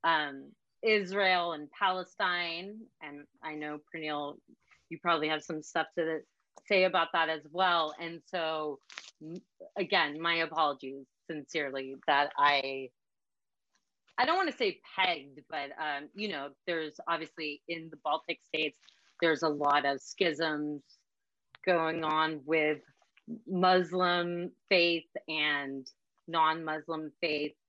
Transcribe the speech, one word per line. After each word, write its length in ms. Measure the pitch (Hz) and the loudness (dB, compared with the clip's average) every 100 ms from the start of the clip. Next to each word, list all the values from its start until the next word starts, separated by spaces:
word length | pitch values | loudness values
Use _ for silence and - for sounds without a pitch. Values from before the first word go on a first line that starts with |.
um, 460 | 165 160 147 139 135 _ _ _ | 4 2 0 -8 -14 _ _ _
Israel 680 | 220 214 185 196 190 180 170 | 2 2 2 2 4 4 2
and 180 | 156 147 | -4 -8
Palestine. 1080 | - 196 185 180 _ 190 175 170 165 190 220 220 _ | 0 0 0 -6 _ 0 0 -2 -6 -10 -14 -18 _
And 220 | 151 143 147 _ | -14 -14 -18 _
I 120 | 156 | -10
know, 240 | 151 151 151 _ | -8 -8 -8 _
Pernille, 440 | 165 156 147 143 - _ - _ _ _ | -8 -4 -4 -6 -10 _ -20 _ _ _
you 100 | 160 | -4
probably 280 | 175 160 151 | 0 2 2
have 160 | 156 | -2
some 180 | - 156 | -4 -8
stuff 240 | 151 165 156 - | -4 -4 -2 -2
to 240 | 160 156 - _ _ - - | -2 -2 -8 _ _ -20 0
say 180 | 196 | 4
about 240 | 185 185 165 | 4 2 0
that 160 | 175 160 | 0 0
as 140 | 160 147 | -2 -6
well. 440 | 170 185 175 156 151 | 0 4 4 0 -4
And 220 | 170 170 | -10 -10
so, 540 | - 185 160 160 151 139 _ - - _ | -8 -4 -2 -2 -4 -8 _ -18 -18 _
m-, 220 | 156 175 _ _ - - | -14 -14 _ _ -12 -6
again, 420 | 190 190 147 151 | 0 2 2 0
my 160 | 170 165 | 0 0
apologies 680 | 165 160 156 135 131 135 131 _ - | 0 2 0 0 -8 -12 -16 _ -10
sincerely 640 | 156 139 160 143 135 135 135 - | -10 -6 -4 -4 -4 -8 -6 2
that 260 | 143 143 - | 4 4 4
I, 500 | 143 143 135 135 131 _ _ _ _ _ _ _ _ _ _ _ _ - | 4 4 0 -6 -10 _ _ _ _ _ _ _ _ _ _ _ _ -2
I 80 | |
don't 120 | 254 359 | 2 2
wanna 160 | 349 | 0
say 280 | - 220 - - - | 0 -2 -2 -10 -2
pegged, 440 | 185 160 139 139 _ | -2 -2 -8 -20 _
but, 220 | 151 139 - | -8 -8 -6
um, 300 | 156 143 147 | -4 -4 -8
you 140 | 196 208 | -8 -6
know, 220 | 156 143 139 - | -6 -8 -10 -6
there's 320 | 165 156 - - | -4 -4 -8 -4
obviously 540 | 165 156 - 151 147 - | -4 -4 -8 -8 -8 -10
in 200 | 165 160 | -10 -10
the 60 | 151 | -8
Baltic 420 | 151 151 - 160 _ | -2 -2 -4 -10 _
states, 320 | 160 156 - - _ _ _ | -2 -2 -4 -20 _ _ _
there's 220 | 170 151 | 2 2
a 60 | 160 | 0
lot 380 | 147 143 147 139 | 2 2 4 2
of 140 | 139 | -2
schisms 840 | - - 180 147 160 151 151 147 _ _ _ _ _ _ _ - | -8 0 0 2 -2 -2 -4 -6 _ _ _ _ _ _ _ -4
going 380 | - 175 160 165 | 2 4 2 0
on 380 | 156 156 160 156 | 0 2 2 0
with 360 | 135 160 151 147 - _ _ _ - 156 - | 0 2 4 0 -4 _ _ _ -14 -14 -4
Muslim 1040 | 185 185 185 170 180 180 175 175 175 180 _ _ | 2 6 6 4 0 2 2 0 -4 -6 _ _
faith 400 | 185 170 170 156 - - | 4 4 2 -4 -14 -8
and 580 | 156 151 143 139 135 131 _ _ _ - | -2 0 0 -4 -8 -12 _ _ _ -4
non-Muslim 840 | 165 160 160 160 156 151 156 156 _ | 2 4 2 -4 -6 -4 -6 -6 _
faith. 340 | 165 151 151 - | -2 0 -2 -8